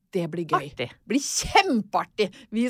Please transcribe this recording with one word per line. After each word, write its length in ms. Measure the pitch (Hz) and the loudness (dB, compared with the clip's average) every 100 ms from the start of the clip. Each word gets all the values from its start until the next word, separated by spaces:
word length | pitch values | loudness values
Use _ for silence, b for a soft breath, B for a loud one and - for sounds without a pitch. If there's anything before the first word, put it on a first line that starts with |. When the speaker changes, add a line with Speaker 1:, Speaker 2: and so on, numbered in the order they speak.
| _ | _
Speaker 1:
Det 120 | 190 170 | -4 -2
blir 140 | 165 | -4
gøy. 280 | 160 370 151 | 0 -2 -2
Speaker 2:
Artig. 160 | - - | -6 -8
Speaker 1:
Det 0 | - - | -8 -2
blir 140 | 262 | -2
kjempeartig! 1080 | - - - - 392 240 - 180 - - 202 B B | 0 -4 2 4 4 2 0 -2 -2 -2 -2 B B
Vi 140 | 214 247 | -2 -2